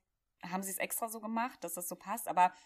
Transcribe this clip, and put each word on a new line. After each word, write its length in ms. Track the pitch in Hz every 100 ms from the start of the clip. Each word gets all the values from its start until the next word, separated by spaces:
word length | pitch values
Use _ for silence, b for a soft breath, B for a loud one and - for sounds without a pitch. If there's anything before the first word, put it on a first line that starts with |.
| _ _ _ _
haben 220 | 175 185
sie's 140 | 196 190
extra 320 | 190 - 233
so 100 | 226
gemacht, 420 | 214 226 233 - 170
dass 80 |
das 160 | 180 180
so 80 | 175
passt, 320 | 185 226 -
aber 240 | - 180 b